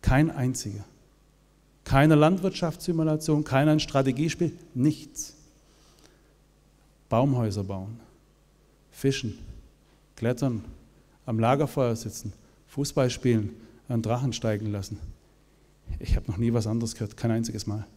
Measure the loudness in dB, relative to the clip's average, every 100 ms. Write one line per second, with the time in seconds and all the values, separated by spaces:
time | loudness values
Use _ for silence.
0 | 4 4 4 2 -2 -2 -8 -10 -14 _
1 | _ _ _ _ _ _ _ _ 2 4
2 | 6 8 6 4 -2 -2 -4 -4 -4 0
3 | 0 0 0 0 2 2 4 2 2 0
4 | 2 0 -2 0 -4 -4 -10 0 0 0
5 | -10 -14 -14 -16 -20 _ _ _ _ _
6 | -20 _ _ _ _ _ _ _ _ _
7 | _ 2 2 2 -2 -2 -6 -8 -10 -14
8 | -20 _ _ _ _ _ _ _ _ -2
9 | -2 0 -6 -8 -14 -16 -20 _ _ _
10 | _ -4 -2 0 0 -2 -8 -18 -20 _
11 | _ _ -4 2 4 4 2 2 0 0
12 | -6 -10 -12 -14 -20 _ _ -6 -4 0
13 | 0 2 2 2 0 -8 -20 -20 -4 -2
14 | 0 0 0 -2 -2 -2 -2 -6 -6 -10
15 | -12 -16 _ _ _ _ _ _ -10 -8
16 | 0 0 0 -2 0 0 0 -2 -2 -4
17 | -8 -4 0 0 -2 -6 -6 -6 -8